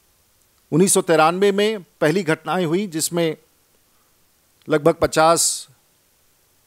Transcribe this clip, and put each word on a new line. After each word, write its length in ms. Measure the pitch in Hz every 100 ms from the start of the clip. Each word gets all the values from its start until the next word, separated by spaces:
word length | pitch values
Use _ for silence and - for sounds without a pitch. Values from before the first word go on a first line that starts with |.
| _ _ _ _ _ _ -
उन्नीस 220 | 151 190
सौ 80 | 190
तिरानवे 500 | - 156 156 185 202
में 320 | 196 208 214
पहली 400 | 160 - 151 185
घटनाएं 420 | 156 160 156 180 165
हुई 220 | 180 208
जिसमें 500 | 156 - 170 165 151 _ _ _ _ _ _ _ _ _ _ _ _ -
लगभग 240 | 151 156
पचास 760 | - 147 160 160 165 - - - _ _ _ _ _ _ _ _ _